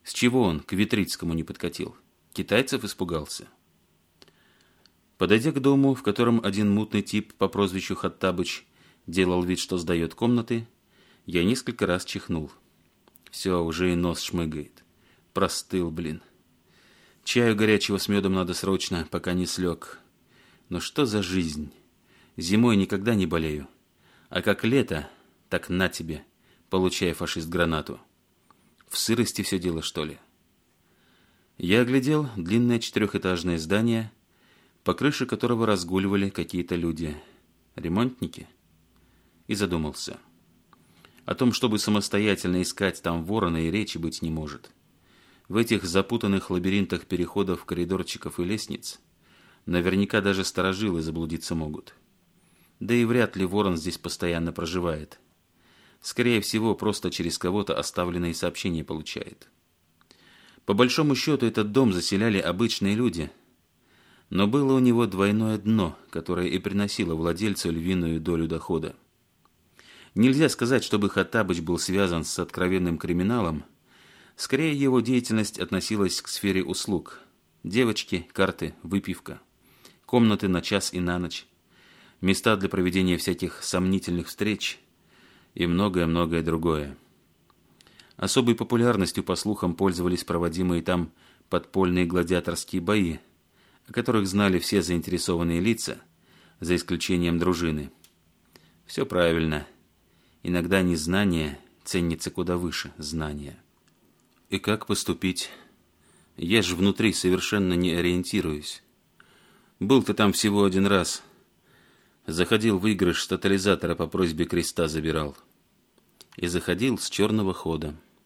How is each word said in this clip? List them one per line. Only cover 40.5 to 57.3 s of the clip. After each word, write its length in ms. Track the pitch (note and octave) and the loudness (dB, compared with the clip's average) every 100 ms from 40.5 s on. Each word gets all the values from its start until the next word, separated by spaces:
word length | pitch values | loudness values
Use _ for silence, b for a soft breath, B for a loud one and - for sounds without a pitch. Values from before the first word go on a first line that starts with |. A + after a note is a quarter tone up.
| _ _ b b b b b - | _ _ b b b b b -6
О 100 | - | 2
том, 160 | B2 | 2
чтобы 260 | - A#2+ G#2+ | 2 0 0
самостоятельно 840 | - G#2 - G2+ G#2+ F#2 F#2 F2+ | 2 2 2 0 2 0 0 0
искать 400 | F2+ - F#2+ - | -2 -2 -2 0
там 240 | E2+ E2+ E2 | -4 -2 -2
Ворона, 420 | A2 F2+ E2 E2 | 0 0 0 0
и 40 | |
речи 260 | G2+ G#2 E2 | -2 -4 -6
быть 240 | E2 - | -8 -6
не 100 | E2 | -6
может. 400 | D#2+ D2+ C#2+ - _ _ b b b b b - | -6 -8 -12 -20 _ _ b b b b b -4
В 80 | G2+ | -2
этих 260 | A2+ G#2+ | 2 0
запутанных 640 | E2 F#2+ F#2+ A#2 G#2 F#2+ - | 2 0 0 0 0 0 0
лабиринтах 560 | F2+ F#2 G2+ F#2 F2 - | -2 2 2 0 -4 -4
переходов, 600 | F2 E2 G2+ F#2 E2+ - | -4 -2 -2 -2 -2 -4
коридорчиков 720 | E2+ F2 F#2 E2 - D#2 - | -4 -2 -2 -4 -10 -8 -6
и 60 | F2+ | -4
лестниц 560 | G#2+ - - - - _ _ b b b b - | -4 -6 -10 -12 -16 _ _ b b b b -2
наверняка 560 | F2 F2+ F#2+ G2+ A2 | 0 2 2 2 2
даже 240 | G2 F#2+ F#2 | 2 0 -2
старожилы 560 | - F#2+ F#2+ A2 E2 | -2 -2 0 -2 -2
заблудиться 540 | D#2+ E2 D#2+ E2 - E2 | -4 -4 -6 -6 -4 -6
могут. 380 | D#2 D#2 - - _ _ _ _ b b b b | -4 -8 -14 -20 _ _ _ _ b b b b
Да 140 | G#2 | 0
и 100 | A#2+ | 2
вряд 320 | A#2 B2 G#2+ F#2 | 4 4 2 0
ли 80 | |
Ворон 320 | F#2 G2+ G2 E2 | 0 2 0 0
здесь 220 | E2+ - | -4 -8
постоянно 560 | E2+ - F2 E2+ E2 | -10 -4 -2 -2 -2
проживает. 640 | E2 E2+ F2+ F2 D#2 D2+ - _ _ _ b b b b b | -4 -4 -2 -2 -4 -8 -18 _ _ _ b b b b b
Скорее 380 | - - A#2+ A2+ | -8 0 2 2
всего, 340 | - A2 A2+ | 0 0 0
просто 380 | G2 G#2 G2 F2 | 0 -2 -2 -4
через 260 | - E2+ | -4 -4